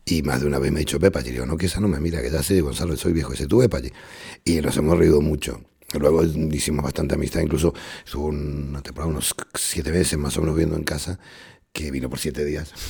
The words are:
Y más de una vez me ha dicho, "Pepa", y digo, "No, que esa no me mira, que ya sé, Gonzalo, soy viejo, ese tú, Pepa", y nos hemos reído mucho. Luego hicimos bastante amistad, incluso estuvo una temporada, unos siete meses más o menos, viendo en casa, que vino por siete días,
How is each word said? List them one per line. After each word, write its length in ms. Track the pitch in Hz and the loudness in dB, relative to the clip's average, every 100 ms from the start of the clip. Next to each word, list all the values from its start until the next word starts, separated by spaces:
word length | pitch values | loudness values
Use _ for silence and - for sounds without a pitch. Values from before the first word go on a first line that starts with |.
| - | -2
Y 160 | 82 | 0
más 200 | 71 64 | 0 0
de 60 | 73 | 0
una 120 | 67 | 2
vez 120 | 69 | 2
me 60 | 76 | 0
ha 40 | |
dicho, 180 | 73 71 | 0 2
"Pepa", 220 | 92 71 | 2 2
y 100 | 62 | -4
digo, 140 | 62 64 | -4 -4
"No, 100 | 80 | -2
que 80 | 90 | -2
esa 140 | 85 | 0
no 80 | 104 | 0
me 120 | 73 | 0
mira, 220 | 82 82 | 0 -2
que 80 | 62 | 0
ya 140 | 76 | 0
sé, 180 | 69 95 | 2 2
Gonzalo, 340 | 71 - 87 71 | 2 -2 -2 -2
soy 180 | 90 | 0
viejo, 200 | 82 67 | 0 0
ese 140 | 65 73 | -4 2
tú, 120 | 110 | 4
Pepa", 200 | 120 73 65 - - - - - 85 | 4 2 -6 -12 -20 -18 -18 -6 0
y 160 | 82 | 2
nos 160 | 69 - | 2 2
hemos 200 | 76 85 | 4 6
reído 220 | 82 73 | 6 6
mucho. 420 | 78 73 - - - _ - | 4 0 -4 -10 -14 _ -8
Luego 300 | 73 73 82 | 0 4 4
hicimos 600 | 82 76 80 73 - 73 | 2 2 -2 0 -2 -2
bastante 320 | 69 - 71 71 | -2 -2 0 0
amistad, 260 | - 85 | 0 0
incluso 320 | 80 73 82 - - - - | 0 2 2 0 -12 -16 -10
estuvo 220 | 71 76 | -6 -4
una 540 | 73 71 71 71 71 | -4 -4 -6 -6 -8
temporada, 280 | - - 80 | -10 -6 -4
unos 240 | 73 - - - - | -2 -4 -6 -10 -6
siete 360 | - 87 78 | -4 -4 0
meses 260 | 87 73 76 | 2 2 0
más 200 | 73 82 | -2 0
o 40 | |
menos, 140 | 80 78 | 0 2
viendo 220 | 80 78 | 0 0
en 60 | |
casa, 360 | 78 76 90 92 - - - - _ | -4 -6 -6 -10 -12 -20 -20 -20 _
que 160 | - 76 | -10 -6
vino 200 | 67 64 | -4 -4
por 100 | 67 | -4
siete 240 | 78 73 | -4 -2
días, 300 | 73 76 78 - - | -2 -2 -6 -10 -10